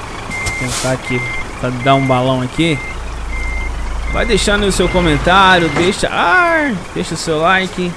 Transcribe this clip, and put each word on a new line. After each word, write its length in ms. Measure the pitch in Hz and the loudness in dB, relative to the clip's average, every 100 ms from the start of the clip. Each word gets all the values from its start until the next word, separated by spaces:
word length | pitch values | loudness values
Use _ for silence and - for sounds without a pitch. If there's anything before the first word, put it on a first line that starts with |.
| - - - - | -10 -12 -8 -8
Vou 100 | - - | -6 -6
tentar 340 | 127 120 131 | -6 -4 -2
aqui 280 | 127 - 127 123 104 - - | -4 -4 -6 -4 -6 -6 -6
pra 100 | 127 | -6
dar 240 | 127 127 | -2 2
um 100 | 139 | 2
balão 380 | 135 127 131 131 | 4 2 2 0
aqui. 340 | 127 - 165 139 - - - - - - - - - - - - - | -2 0 0 0 -4 -8 -8 -8 -6 -4 -4 -4 -4 -4 -4 -4 -2
Vai 140 | 214 214 | -2 2
deixando 400 | 202 - 208 202 | 2 2 2 2
o 60 | |
seu 160 | 185 180 | 2 2
comentário, 800 | 185 170 143 135 190 190 185 165 | 2 2 2 4 6 6 6 4
deixa... 400 | 147 175 - - | 2 2 2 0
Ah, 600 | - 311 359 349 330 294 196 - | 0 2 4 4 2 0 -4 -6
deixa 220 | - 175 | -6 -6
o 20 | 160 | -6
seu 220 | - 156 | -2 0
like. 540 | 165 185 185 - 180 | 2 2 0 -2 -4